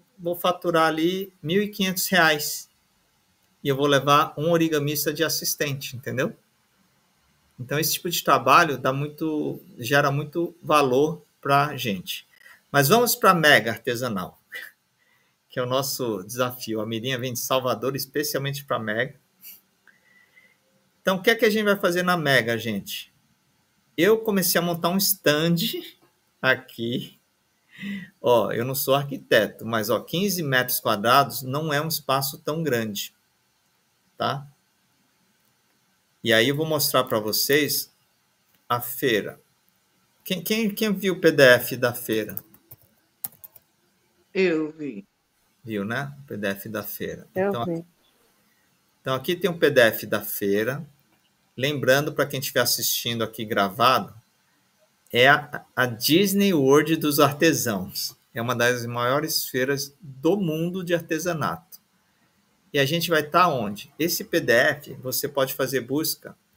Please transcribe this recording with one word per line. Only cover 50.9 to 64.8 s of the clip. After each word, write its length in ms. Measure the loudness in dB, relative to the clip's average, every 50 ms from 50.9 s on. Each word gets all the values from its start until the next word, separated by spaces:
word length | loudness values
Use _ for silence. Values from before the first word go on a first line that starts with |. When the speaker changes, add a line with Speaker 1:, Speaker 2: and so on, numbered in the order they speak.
| _ _ _ _ _ _ _ _ _ _ _ _ _
Speaker 1:
Lembrando, 560 | -4 -4 -2 -2 0 2 4 4 4 2 0 -2
pra 140 | -4 -4
quem 140 | -4 -4 -6
estiver 200 | -6 -2 0 0
assistindo 600 | 0 2 0 -2 -2 -4 -4 -4 -4 -4 -4 -4 -4
aqui 220 | -6 -6 -8 -8
gravado, 720 | -4 0 0 0 0 2 2 4 4 4 4 2 -2 -10 -20 -20 _ _ _ _ _ _ _ _ _ _ _ _ _ _ _ _ _ 2
é 160 | 6 6 6
a, 360 | 6 6 2 -4 -12 -14 -14 _ _
a 120 | -2 -2
Disney 680 | -2 -2 -2 0 2 2 4 4 2 2 2 2 2 2
World 440 | 2 4 6 6 4 4 2 0
dos 240 | -2 0 0 2 4
artesãos. 960 | 4 4 4 2 2 2 2 2 0 -2 -4 -4 -6 -8 -8 -8 -10 -10 -10 _ _ _ -8
É 80 | -6 -4
uma 120 | -4 0
das 300 | 2 2 2 2 0 -4
maiores 640 | -6 -4 -2 -2 0 0 0 -2 -2 -4 -4 -4
feiras 480 | -4 -2 -2 0 0 -2 -2 -4 -8 -12 _
do 360 | -20 -20 -10 -4 0 0 0
mundo 480 | 0 0 -2 -2 -2 -4 -4 -6 -6 -4
de 80 | -2 -4
artesanato. 880 | -4 -4 -4 -6 -6 -4 -4 -4 -4 -4 -4 -4 -6 -10 _ -20 -20 _ _ _ _ _ _ _ _ _ _ _ _ _ _ _ _ _ _ 0
E 60 | 0
a 60 | 0
gente 240 | 2 0 -2 0 0
vai 140 | 0 0 0
tá 260 | 2 2 4 4 4
onde? 420 | 2 0 -4 -6 -8 -10 -14 -12 _ -4
Esse 240 | -4 -2 -2 -4 -6
P 140 | -2 -2 0
D 120 | 2 4 4
F, 420 | 4 4 4 0 -2